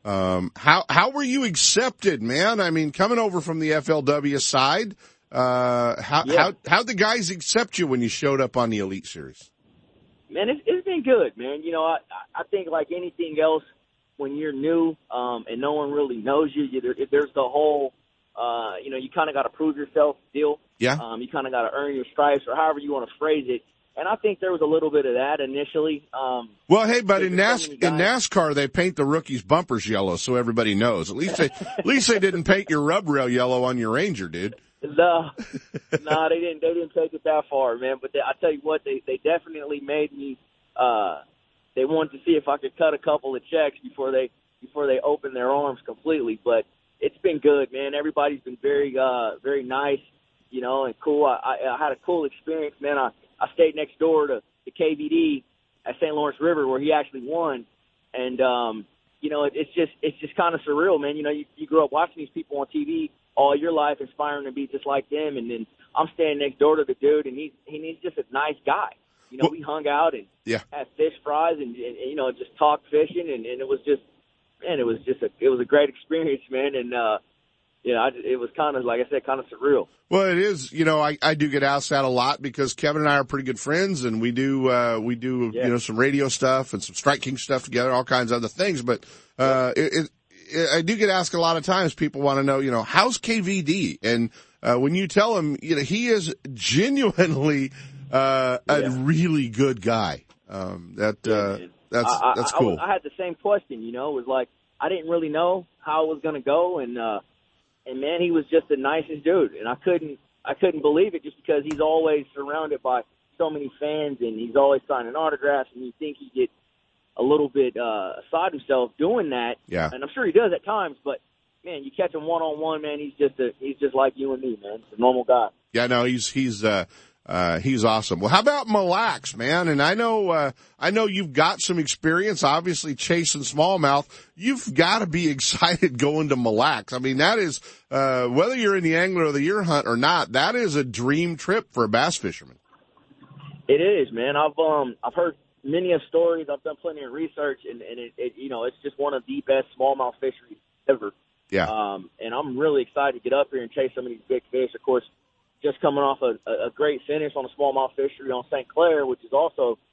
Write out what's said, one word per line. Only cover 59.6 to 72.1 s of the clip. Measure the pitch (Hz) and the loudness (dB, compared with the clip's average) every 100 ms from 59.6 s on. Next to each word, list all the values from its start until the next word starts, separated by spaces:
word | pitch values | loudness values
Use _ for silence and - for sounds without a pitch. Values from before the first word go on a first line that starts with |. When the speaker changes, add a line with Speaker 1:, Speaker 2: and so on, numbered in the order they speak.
| 151 | -4
Speaker 2:
just, | - 160 - | -2 -2 -2
it's | 151 - | -6 -4
just | 151 - | -6 0
kinda | 170 165 151 | 0 0 -2
surreal, | 147 185 160 | 2 4 2
man. | 143 151 | 0 -4
You | |
know, | 147 | -4
you, | 151 147 - | -4 -8 -14
you | 156 | 0
grew | 160 | 2
up | 147 | 2
watching | 147 170 - | 2 -2 -4
these | 143 | -12
people | - - 143 | -12 -8 -6
on | 135 | -4
T | 151 | -4
V | 147 165 156 _ _ | -4 -4 -4 _ _
all | - 143 143 | 2 4 4
your | 165 | 2
life, | 160 147 143 | 2 0 -2
aspiring | 131 - 147 143 | -6 -6 -4 -4
to | 139 | -6
be | 131 135 | -8 -8
just | 143 143 | -6 -2
like | 139 - | -2 -2
them. | 151 151 135 | -4 -4 -4
And | 117 | -6
then | 117 110 _ _ - | -8 -10 _ _ -2
I'm | 160 | -2
standing | - 160 143 | 0 0 0
next | 143 127 | -2 2
door | 147 156 | 4 4
to | |
the | 135 | 2
dude, | 123 143 151 | 2 2 2
and | 143 | 0
he's, | 127 151 - - | -8 -12 -14 -16
and | 151 | -12
he's | 160 165 | -12 -10
just | 185 160 | -10 -8
a | 127 | -6
nice | 135 151 147 - | -4 -4 -4 -2
guy. | 165 196 - _ _ _ | -2 -4 -10 _ _ _
You | 127 | 0
know, | |
Speaker 1:
Well, | 160 | 0
Speaker 2:
we | 160 | 0
hung | 143 151 147 | -8 -4 0
out | 143 165 | 2 2
and | 131 98 _ | 0 -10 _
Speaker 1:
yeah. | - 113 - | -6 -6 -6
Speaker 2:
had | 143 131 - | -12 -10 -2
fish | 160 - | -2 -2
fries | 147 147 165 156 | -4 0 0 -2
and, | 131 | -6
and, | 120 120 117 | -10 -12 -10
and, | 127 | -8